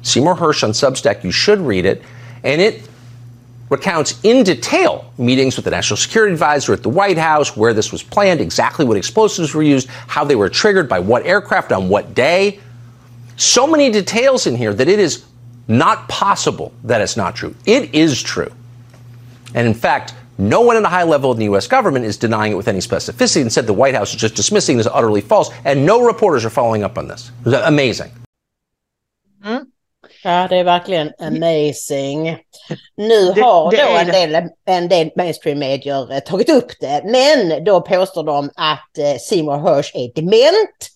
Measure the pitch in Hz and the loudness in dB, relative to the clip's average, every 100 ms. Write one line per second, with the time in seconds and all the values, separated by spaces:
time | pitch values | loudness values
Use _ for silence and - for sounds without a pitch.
0 | - - 151 170 165 147 113 107 135 131 | 0 0 2 2 0 0 -2 0 0 0
1 | - 104 92 87 - 208 160 95 87 - | -2 -2 -4 -2 2 2 2 0 0 -2
2 | - - - - 131 147 208 220 - - | -6 -20 -20 -8 -2 2 0 -2 -18 -20
3 | - - - - - - - 139 - 170 | -20 -20 -20 -20 -20 -20 -6 -4 -2 -2
4 | 143 - 214 254 220 139 - 320 370 82 | -4 -2 2 4 4 0 -2 0 0 -2
5 | - - 123 131 131 123 92 85 87 104 | -12 -4 0 2 2 0 -4 -4 -4 -4
6 | - 226 214 165 160 147 - 101 - 151 | -2 0 0 2 0 0 0 -2 0 0
7 | 196 165 160 151 139 - 113 110 - 90 | 0 0 2 0 0 0 0 2 -4 -8
8 | - - 202 165 87 - 117 - 135 104 | -4 0 2 2 -2 -2 -2 0 0 0
9 | - - 214 - 156 156 151 139 - - | -2 0 0 0 -4 0 2 2 0 -14
10 | - - 147 131 98 - 214 190 151 92 | -8 -4 0 2 2 2 2 2 2 -2
11 | 92 117 160 196 - 190 - 98 95 202 | 2 0 2 -2 0 -4 0 -2 2 0
12 | - - 131 180 202 202 - - - - | 0 0 2 2 0 -4 -20 -20 -20 -20
13 | - - - - - - 277 311 277 214 | -20 -20 -20 -4 0 2 4 4 4 2
14 | 180 220 262 254 - 120 113 101 131 208 | -2 0 2 2 0 -2 -2 -2 0 2
15 | 175 - - - - - - 113 165 220 | 2 -2 -14 -20 -20 -20 0 2 2 0
16 | - - 202 196 - 92 80 - 113 117 | -6 -4 -2 0 -2 -4 -10 -12 -2 -2
17 | 95 - 90 - - - - 233 147 151 | 0 -4 -6 -6 -12 -8 2 2 2 0
18 | 160 131 - - 76 - - - - - | 2 0 -6 -6 -8 -10 -20 -20 -20 -20
19 | - - - - - 120 120 110 180 143 | -20 -20 -20 -20 -8 -2 0 0 0 -2
20 | - - - - 98 170 240 226 196 180 | -4 -18 -20 -6 0 4 4 4 2 0
21 | 170 147 131 117 107 98 - 262 202 135 | 2 2 2 0 0 0 2 0 2 0
22 | 113 101 117 110 107 95 117 95 - 85 | -4 -4 -2 0 -2 -2 -2 -4 -4 -6
23 | - 104 247 - 120 151 113 98 135 127 | -6 -2 0 0 0 -2 -2 2 2 2
24 | 101 110 113 - - 208 - 127 113 131 | -4 -4 -4 -2 0 0 0 0 0 0
25 | 117 104 - 208 - - - 139 147 233 | 2 0 2 0 0 -4 -2 0 2 4
26 | 240 214 208 143 110 - 120 110 98 - | 2 2 0 0 -2 -2 0 0 -4 -6
27 | 71 - - - 120 131 165 147 135 95 | -10 -14 -18 -6 0 0 2 2 0 -2
28 | - - - _ _ _ _ _ _ _ | -10 -16 -20 _ _ _ _ _ _ _
29 | _ _ _ _ 202 240 285 _ _ _ | _ _ _ _ -8 -8 -8 _ _ _
30 | _ _ 185 175 180 180 180 175 175 180 | _ _ -2 0 2 0 2 0 0 -4
31 | 151 - 156 156 165 160 151 139 - 143 | -4 -8 -8 -2 0 0 -2 -4 -6 -6
32 | 139 147 160 160 _ - - 160 _ - | -4 -4 -6 -8 _ -20 -14 -14 _ -8
33 | 208 220 185 202 247 185 160 226 277 - | 2 4 4 4 4 4 4 2 2 2
34 | 170 185 165 156 175 _ - 180 175 180 | 2 0 2 -2 -4 _ -2 -2 2 0
35 | 160 - 180 151 165 143 139 139 135 139 | 0 -2 -4 -4 -4 -4 -2 -4 -4 -6
36 | 123 139 - 185 - 285 - - 135 - | -4 -8 -6 -2 2 2 0 -10 -4 -4
37 | 185 254 269 302 180 147 175 185 170 185 | 0 2 4 2 2 -2 2 2 2 -2
38 | 185 175 156 143 143 - 160 151 - - | 0 -4 -4 -4 -4 -4 -2 -2 -8 -4
39 | 143 131 - 196 151 143 170 143 147 - | -4 -4 -2 -2 -2 -2 0 0 0 -8
40 | 123 156 165 220 277 403 415 _ - | -8 -6 0 4 4 4 0 _ -20